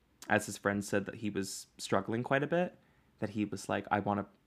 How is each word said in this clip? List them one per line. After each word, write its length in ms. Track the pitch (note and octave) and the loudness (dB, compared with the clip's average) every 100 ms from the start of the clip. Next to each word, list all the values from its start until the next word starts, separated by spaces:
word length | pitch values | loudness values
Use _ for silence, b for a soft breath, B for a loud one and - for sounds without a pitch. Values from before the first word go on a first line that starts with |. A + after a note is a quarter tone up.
| _ _ - | _ _ 2
As 180 | G#2+ G#2 | 2 2
his 120 | G2+ | -2
friend 260 | G2+ G2+ | 0 0
said 220 | G2+ G#2 G2 | 2 0 0
that 100 | - | -4
he 140 | G#2+ | -4
was 360 | G2 F#2+ - - - | -2 -4 -8 -14 -14
struggling 440 | - G2+ G2 A2+ | 0 0 2 -2
quite 200 | B2 C#3 | 0 0
a 40 | C#3+ | 2
bit, 260 | E3+ F3+ - b b b _ | 0 0 -4 b b b _
that 100 | G#2+ | -6
he 140 | G#2 | -2
was 240 | G2+ G2 - | -2 -4 -2
like, 180 | G2+ G2+ | -2 2
"I 100 | G#2 | 0
wanna, 260 | G2+ G2+ G2 _ | 2 0 -2 _